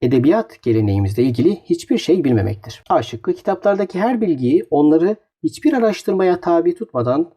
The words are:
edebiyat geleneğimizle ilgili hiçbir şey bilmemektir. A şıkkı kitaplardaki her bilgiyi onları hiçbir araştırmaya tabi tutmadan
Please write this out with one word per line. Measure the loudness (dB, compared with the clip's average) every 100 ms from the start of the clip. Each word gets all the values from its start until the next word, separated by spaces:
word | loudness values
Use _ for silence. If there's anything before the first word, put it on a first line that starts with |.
edebiyat | 0 2 4 2 -2 -8
geleneğimizle | -2 0 0 0 0 0
ilgili | 0 2 0 0
hiçbir | -4 -6 -2 -2
şey | 0 0
bilmemektir. | 2 0 0 -6 -12 -20 _
A | -2
şıkkı | -2 -8 -6
kitaplardaki | -6 -4 -2 -2 -2 -4 -2
her | -2 -2
bilgiyi | -2 0 0 0 0
onları | 2 4 4 2 -2 _ _
hiçbir | -8 -2 -2
araştırmaya | 0 -2 -2 -4 0 0 0
tabi | 0 0 0
tutmadan | -4 -6 -4 -2 -2 -4